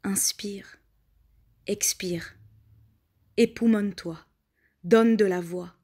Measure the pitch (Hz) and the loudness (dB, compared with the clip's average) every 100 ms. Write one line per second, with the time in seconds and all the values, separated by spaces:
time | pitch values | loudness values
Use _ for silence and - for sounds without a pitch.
0 | 202 196 - - 208 196 - - _ _ | -4 -2 -2 -4 -10 -12 -16 -20 _ _
1 | _ _ _ _ _ _ - 202 - - | _ _ _ _ _ _ -8 -4 -2 -4
2 | 185 175 - - - _ _ _ _ _ | -6 -6 -8 -20 -20 _ _ _ _ _
3 | _ _ _ - 233 233 233 214 208 180 | _ _ _ 0 0 2 0 2 0 -6
4 | 170 165 _ _ _ _ _ _ 175 226 | -12 -14 _ _ _ _ _ _ 4 6
5 | 226 220 202 180 170 180 175 _ | 6 4 2 0 -4 -10 -12 _